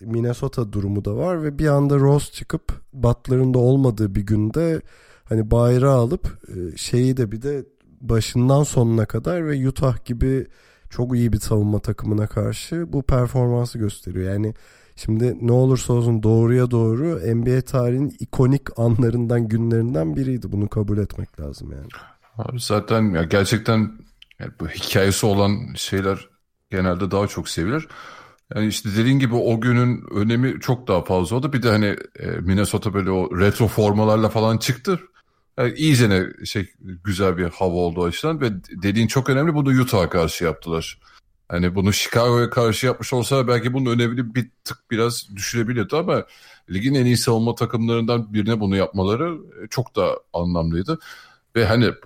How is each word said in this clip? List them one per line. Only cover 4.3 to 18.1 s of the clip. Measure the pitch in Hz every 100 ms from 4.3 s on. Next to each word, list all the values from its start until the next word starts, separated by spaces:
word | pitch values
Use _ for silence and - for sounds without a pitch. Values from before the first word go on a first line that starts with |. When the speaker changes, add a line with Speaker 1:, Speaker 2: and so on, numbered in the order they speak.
| 107 107 147 165 160 - - - -
Speaker 1:
hani | - 110 107
bayrağı | 117 120 123 139 131
alıp, | 117 180 - - -
e, | 92 87 -
şeyi | - 123 131 127
de | 110
bir | 110
de | 139 143 - _ _ -
başından | 123 113 - 127 127 139
sonuna | 147 131 117 113
kadar | 107 110 151 175 156
ve | 143 131
Utah | - 135 110
gibi | - 117 131 135 - - _ _ -
çok | - 123
iyi | 123 120
bir | 104
savunma | - 110 104 101
takımına | - 104 107 104 107
karşı | - 104 110 - 170 170
bu | 143
performansı | - 131 120 131 123 120 120 117
gösteriyor. | 104 - - 87 92
Yani | 101 107 107 - _ _
şimdi | - - 110 123 - 120
ne |
olursa | 123 131 127 -
olsun | 120 117 113
doğruya | 110 113 117 123 123
doğru | 123 113 117 165 151
N | 90 113
B | 120 127
A |
tarihinin | - 131 120 127 143